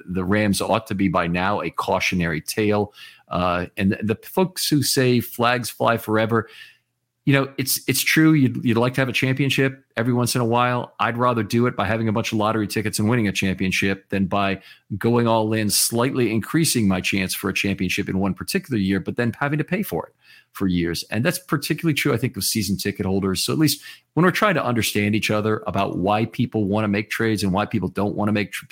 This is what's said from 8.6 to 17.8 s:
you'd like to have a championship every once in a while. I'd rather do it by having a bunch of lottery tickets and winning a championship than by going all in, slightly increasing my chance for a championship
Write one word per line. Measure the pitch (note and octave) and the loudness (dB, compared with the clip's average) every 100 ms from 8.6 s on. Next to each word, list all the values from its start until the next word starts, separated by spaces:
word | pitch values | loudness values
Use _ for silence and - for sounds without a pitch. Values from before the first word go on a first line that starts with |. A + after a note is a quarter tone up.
| B2 | 0
you'd | A2+ | 2
like | A#2+ C3 | 2 0
to | |
have | C3 | -2
a | |
championship | A2+ C3 C3+ C#3 - C3+ C3+ _ - | 0 0 0 0 0 0 -2 _ -4
every | A#2 | 0
once | A#2+ A#2+ C3 | 0 0 0
in | |
a | A#2 | 0
while. | A#2+ B2 B2 - - | 2 2 0 -4 -2
I'd | G#2 A#2 | -2 2
rather | B2 A#2 | 2 2
do | G#2 A#2 B2 | 0 2 2
it | A#2+ | 0
by | G2+ | 0
having | A2+ A2+ | 0 0
a | |
bunch | G#2+ A2+ | 0 -2
of | A2+ | 0
lottery | G#2 A2 G#2 | 0 0 -2
tickets | - G#2+ - | -4 -4 0
and | G#2+ | 2
winning | B2 G#2 | 2 0
a | |
championship | F#2 G2 F2+ F#2 - G2 G2 - | 0 -2 -2 -2 0 0 -2 -4
than | G2 F#2+ | -2 0
by | G2+ G2 F#2+ - - - G#2 | 0 0 -4 -8 -20 -12 -4
going | A#2 A#2+ A#2 | 2 2 4
all | A2+ A2 | 4 2
in, | A2 G#2+ | 0 0
slightly | - - A#2 B2+ C3 A#2 | 0 0 0 0 2 0
increasing | A2 G#2 D#3+ E3 B2+ G#2 | 0 0 0 0 2 2
my | F#2 | 2
chance | F2+ G2+ F#2 | 0 -2 -2
for | - G2+ | -4 -4
a | |
championship | F#2 G2+ F#2+ | -2 -2 -2